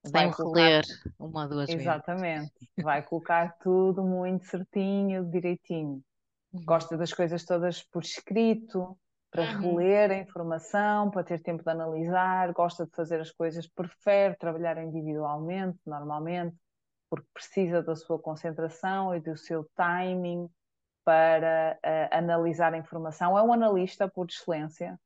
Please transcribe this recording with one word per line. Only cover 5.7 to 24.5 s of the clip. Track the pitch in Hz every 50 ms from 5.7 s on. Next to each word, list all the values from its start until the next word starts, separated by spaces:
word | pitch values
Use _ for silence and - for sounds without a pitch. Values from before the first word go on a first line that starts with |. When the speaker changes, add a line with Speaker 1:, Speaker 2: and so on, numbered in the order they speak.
| 175 160 156 143 139 135 135 _ _ _ _ _ _ _ _ _ -
Speaker 1:
Uhum. | 180 165
Speaker 2:
Gosta | 156 165 165 165 - 165
das | 160 175 165 -
coisas | - 180 165 170 170 -
todas | - 180 170 175 180 170 - -
por | _ _ 175 156
escrito, | - - - _ - 190 226 226 226 220 226 226 - - 190 180 185 190 _ _ _ _ _ _ _
para | - 170 165
Speaker 1:
Uhum. | 226 220 202
Speaker 2:
reler | 185 175 175 170 175 190 202 208 208 202
a | 190
informação, | 196 185 - - 175 170 165 165 160 - - - 202 208 208 208 208 208 202
para | 202 185 170
ter | - 175 160
tempo | - - 170 165 170
de | 165
analisar, | 165 165 165 160 160 160 165 170 180 185 185 185 185 185 185 175 175
gosta | - 175 175 175 - 170
de | 156 _
fazer | - 165 160 170 160
as | 160 156
coisas, | - _ 165 165 160 170 165
prefere | 170 _ - 180 175 _ _ _ 208 202 202 202 196 185
trabalhar | _ - 170 160 165 170 165 160 165
individualmente, | 160 165 156 165 156 156 151 151 151 147 147 151 156 165 180 190 190 185 175 - _
normalmente, | 156 151 147 147 147 147 151 156 165 175 180 175 170 170 _ _ _ _ _ _ _ _ _ _ _
porque | 165 147 _ _ _
precisa | - - - - 196 190 170 175 170 156
da | 165 160
sua | 156 - - 165 156
concentração | - 160 156 156 - 170 156 160 160 160 160 - - 185 190 196 190 185 180
e | 170
do | 151 165 160
seu | 151 - - 165 160 151 - _
timing | - 180 175 175 180 185 185 185 180 180 175 175 175 175 170 _ _ _ _ _ _ _ _ _ _ _
para, | 170 160 160 160 160 160 160 160 165 160 160 160 160 - - -
eh, | 156 160 160 156 -
analisar | - 165 170 170 170 170 165 170 160 156 170 165 165
a |
informação. | 160 156 - - 165 160 160 156 - 175 175 190
É | 202 220
um | 233 240
analista | 233 226 214 202 185 185 185 - - 202 190
por | _ 185 180
excelência. | 175 - - - -